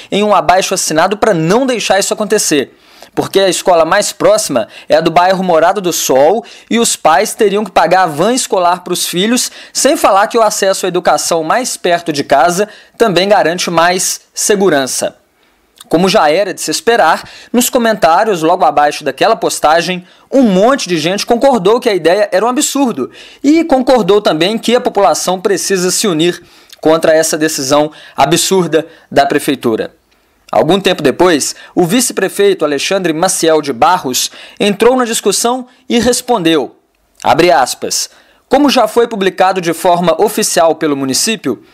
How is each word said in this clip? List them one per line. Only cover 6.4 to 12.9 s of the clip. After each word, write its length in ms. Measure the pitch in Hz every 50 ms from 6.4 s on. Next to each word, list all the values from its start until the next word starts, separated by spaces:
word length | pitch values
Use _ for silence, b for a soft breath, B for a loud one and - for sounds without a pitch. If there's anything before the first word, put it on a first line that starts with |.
| B B B B B B
e 80 | 202
os 180 | 233 233 - -
pais 380 | - - 202 - 190 208 - -
teriam 300 | - 226 196 185 208 220
que 80 | -
pagar 320 | - - 170 160 175 185 185
a 40 |
van 260 | 170 147 143 175 220 254
escolar 500 | 262 - - 220 190 175 170 180 180 -
para 100 | 180 180
os 140 | 170 -
filhos, 420 | - - 175 190 220 247 240 - - B B B B B
sem 240 | - - 262 330
falar 300 | - - 262 208 190 208
que 100 | 226 -
o 60 | 233 220
acesso 420 | 214 208 - 202 190 190 - -
à 40 | 185
educação 520 | 170 180 175 185 160 147 - - 175 165
mais 340 | 156 156 190 233 254 - -
perto 360 | - - 185 170 165 170 - 147
de 100 | 143 139
casa 460 | - 143 139 156 175 175 180 208 202 B B B B